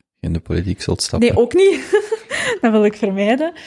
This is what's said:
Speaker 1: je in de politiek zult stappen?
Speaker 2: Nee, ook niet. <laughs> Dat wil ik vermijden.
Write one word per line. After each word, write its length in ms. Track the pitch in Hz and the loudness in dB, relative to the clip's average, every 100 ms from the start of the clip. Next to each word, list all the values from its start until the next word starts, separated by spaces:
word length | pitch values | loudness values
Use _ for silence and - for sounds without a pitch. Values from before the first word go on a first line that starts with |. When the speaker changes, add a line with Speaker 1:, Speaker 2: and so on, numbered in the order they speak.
| _ _ | _ _
Speaker 1:
je 60 | - | -4
in 60 | |
de 80 | 82 | -4
politiek 420 | - 85 95 - | -2 -4 -2 -4
zult 200 | - - | -2 -4
stappen? 260 | - - 233 | -2 0 2
Speaker 2:
Nee, 100 | 233 | 2
ook 160 | 240 | 2
niet. 360 | 339 392 302 - 415 415 427 | 4 4 2 0 -2 0 -8
<laughs> 400 | - 539 508 427 | -6 -6 -4 -2
Dat 100 | 233 | 0
wil 120 | 220 | 2
ik 120 | 208 208 | 2 0
vermijden. 560 | 202 190 202 262 320 349 | -4 -2 0 0 -2 -6